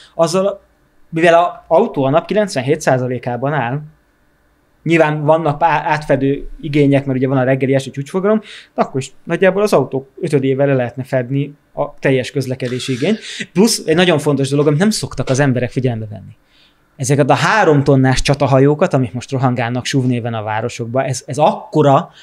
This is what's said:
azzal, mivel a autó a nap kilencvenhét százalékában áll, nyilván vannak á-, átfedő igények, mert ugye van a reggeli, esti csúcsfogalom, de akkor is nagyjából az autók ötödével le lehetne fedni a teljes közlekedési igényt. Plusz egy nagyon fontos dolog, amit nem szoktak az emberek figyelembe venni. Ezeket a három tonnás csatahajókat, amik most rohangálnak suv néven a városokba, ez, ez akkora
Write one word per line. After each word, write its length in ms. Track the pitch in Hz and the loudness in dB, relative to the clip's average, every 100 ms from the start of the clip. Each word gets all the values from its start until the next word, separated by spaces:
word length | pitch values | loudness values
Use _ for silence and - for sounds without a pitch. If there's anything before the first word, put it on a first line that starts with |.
| - | -10
azzal, 460 | - 165 185 196 196 _ _ _ _ _ | -2 0 0 -2 -4 _ _ _ _ _
mivel 240 | 160 170 | 2 4
a 300 | 165 175 - - | 6 4 -4 0
autó 360 | 170 233 147 | 2 2 0
a 60 | 135 | 0
nap 160 | 156 - | 0 0
kilencvenhét 540 | 190 202 135 127 156 | -2 -2 -2 -2 0
százalékában 720 | - 131 127 123 123 120 135 | 0 0 -2 -6 -6 -4 -4
áll, 280 | 151 120 139 151 - _ _ _ _ _ _ _ _ | -2 -4 -6 -10 -20 _ _ _ _ _ _ _ _
nyilván 420 | 151 165 151 151 | 0 2 2 0
vannak 380 | 147 160 156 - | 2 2 0 0
á-, 200 | 165 151 165 | 0 0 -2
átfedő 640 | 151 - 135 135 143 - - | -2 0 0 0 -2 -8 -12
igények, 440 | 151 147 139 139 139 | -4 2 2 2 0
mert 120 | 131 | -2
ugye 100 | 131 | 0
van 100 | 135 | 0
a 60 | |
reggeli, 300 | 127 135 131 | 0 0 0
esti 160 | 135 127 | 0 -2
csúcsfogalom, 500 | 139 139 190 196 220 - - - | -10 -8 -4 0 -2 -4 -16 -10
de 80 | - | -6
akkor 180 | - 135 | -4 -4
is 120 | - - | -8 -12
nagyjából 380 | - 175 190 185 | -6 0 2 2
az 100 | 208 | 2
autók 360 | 170 131 131 - - | 2 0 -6 -10 -10
ötödével 460 | 160 143 135 131 143 | -2 0 0 0 2
le 80 | |
lehetne 300 | 131 120 - | 0 -2 -6
fedni 500 | 127 131 123 139 147 - _ | -4 -4 -2 -4 -4 -10 _
a 200 | - 143 - | -8 -8 -2
teljes 320 | 147 131 123 | 0 0 -2
közlekedési 640 | 143 123 127 127 123 - | -6 -6 -6 -6 -6 -6
igényt. 260 | 123 160 220 - - 208 | -2 -2 -2 -6 -14 -4
Plusz 300 | 175 226 - - | 2 2 2 0
egy 100 | 160 | 2
nagyon 220 | 180 151 | 4 2
fontos 300 | 151 135 131 | 0 0 0
dolog, 180 | 143 147 | 2 2
amit 120 | 147 | 2
nem 120 | 208 | 0
szoktak 380 | 214 - - 139 | 0 -4 -6 -2
az 100 | 131 | 0
emberek 300 | 143 120 120 | 2 0 -2
figyelembe 360 | 135 123 113 107 | -2 -2 -4 -8
venni. 260 | 107 98 - _ _ _ _ _ - | -14 -18 -20 _ _ _ _ _ -6
Ezeket 340 | 127 143 139 | 0 2 4
a 40 | |
három 500 | 127 170 214 175 147 | 2 2 4 4 4
tonnás 380 | 143 135 131 123 | 4 4 4 2
csatahajókat, 720 | - 139 135 135 139 147 185 | 0 0 2 4 4 2 0
amik 180 | 135 127 | 0 -2
most 180 | 120 - | -6 -6
rohangálnak 540 | 131 131 123 117 123 | -2 -2 -2 -4 -4
suv 200 | - 139 127 | -2 0 0
néven 280 | 120 117 | -2 -4
a 80 | 113 | -6
városokba, 600 | 107 107 117 - 117 127 | -4 -4 -4 -6 -4 -2
ez, 180 | 135 131 - | -2 -6 -6
ez 120 | 139 | 0
akkora 720 | 160 - - 151 143 139 - - | 0 0 -2 2 4 4 0 -10